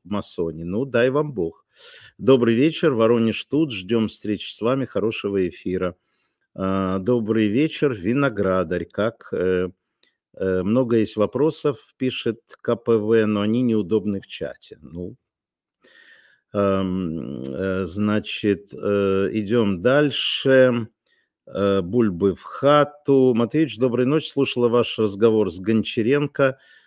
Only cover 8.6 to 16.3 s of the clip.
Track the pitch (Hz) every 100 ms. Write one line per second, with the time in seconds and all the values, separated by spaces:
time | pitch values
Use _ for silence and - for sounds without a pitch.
8.6 | 85 87 87 - 110 - - 95 90 92
9.6 | 90 - _ _ _ _ _ - 95 92
10.6 | 92 120 123 117 107 - 101 123 156 -
11.6 | 147 131 _ - 127 - 123 110 _ -
12.6 | - 117 - 113 107 113 107 104 104 117
13.6 | 123 110 90 107 98 98 - - 73 -
14.6 | - - 73 85 90 127 _ _ _ _
15.6 | _ _ _ _ - - _